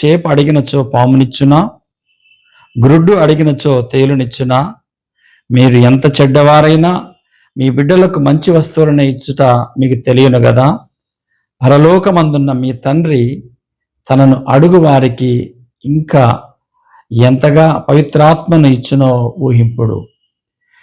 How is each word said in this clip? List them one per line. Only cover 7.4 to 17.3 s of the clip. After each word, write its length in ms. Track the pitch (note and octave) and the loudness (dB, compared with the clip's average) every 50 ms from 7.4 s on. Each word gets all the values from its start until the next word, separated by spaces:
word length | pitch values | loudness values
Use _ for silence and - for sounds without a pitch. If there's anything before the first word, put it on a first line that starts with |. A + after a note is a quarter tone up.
| _ _ - | _ _ -8
మీ 120 | C3+ C3 C3+ | -4 -4 -2
బిడ్డలకు 500 | B2 C3+ C#3+ C#3+ F#3 F#3 F#3 F3+ F3+ D#3+ | -2 -2 0 0 2 2 2 0 0 -2
మంచి 320 | C#3 C#3+ C#3+ D#3 - F#3+ | -2 0 0 0 0 0
వస్తువులను 500 | E3+ D#3+ D#3 D#3+ - D#3+ D#3 D#3 D3 C#3+ | 0 0 -2 -2 -2 -2 0 0 0 0
ఇచ్చుట 400 | C#3 C3+ C3 B2 - - C#3 - C#3 B2+ B2 A#2+ A#2 - - C3 | 0 -2 -4 -6 -10 -8 -4 -2 0 0 0 0 -2 -6 -6 -4
మీకు 220 | C3 B2+ B2+ B2 - | -4 -2 -2 -2 -2
తెలియను 340 | C3+ B2 B2+ C3+ C3 B2 B2 | 0 2 2 2 2 2 2
గదా? 400 | A#2+ A#2+ A#2 A#2+ B2+ D3 G3 A#3+ - _ _ _ _ _ _ _ _ _ _ _ _ _ _ - | 2 0 2 2 0 0 -2 -4 -8 _ _ _ _ _ _ _ _ _ _ _ _ _ _ -4
పరలోకమందున్న 880 | B2+ C3 C#3 C#3+ D3+ E3 F3+ F#3+ F#3 G3+ F#3 E3+ D#3+ D3+ D3 C#3+ C#3 C#3 | 0 2 2 4 4 4 2 2 0 0 0 0 0 -2 -2 -2 -2 -2
మీ 220 | C3 B2+ C3 C3 B2 | -4 -4 -4 -6 -6
తండ్రి 720 | A#2+ - C3+ C#3+ E3 E3+ D#3+ D3 B2+ A#2+ A#2+ C#3 - - - _ _ _ _ _ _ _ _ _ _ _ - | -6 -6 -4 -4 -2 -2 -2 -2 -2 -2 -4 -6 -10 -16 -20 _ _ _ _ _ _ _ _ _ _ _ -2
తనను 360 | C3 C3+ C3+ C3+ C3 B2+ - - | 0 2 4 2 2 0 -2 -2
అడుగు 280 | B2+ C#3 D#3+ F3 F#3 | 0 2 2 4 4
వారికి 800 | F3+ D#3+ D3+ C#3 C3+ C3 B2+ A#2+ - B2+ B2 B2 B2 - - - _ _ _ _ _ - | 2 2 2 2 2 0 -2 -2 -4 -4 -4 -2 -4 -6 -8 -14 _ _ _ _ _ -8
ఇంకా 580 | C#3 D3 D#3 D#3 - - C#3+ B2 A2+ F2+ - - - _ _ _ _ _ _ _ _ _ _ _ - | -6 -4 -4 -4 -2 0 0 2 0 0 -4 -8 -16 _ _ _ _ _ _ _ _ _ _ _ -6
ఎంతగా 640 | A2+ A2+ B2 B2+ | -2 0 0 2